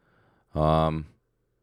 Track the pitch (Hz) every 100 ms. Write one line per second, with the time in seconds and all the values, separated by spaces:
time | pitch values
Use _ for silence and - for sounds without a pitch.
0 | _ _ _ _ _ 80 78 80 80 78
1 | 78 _ _ _ _ _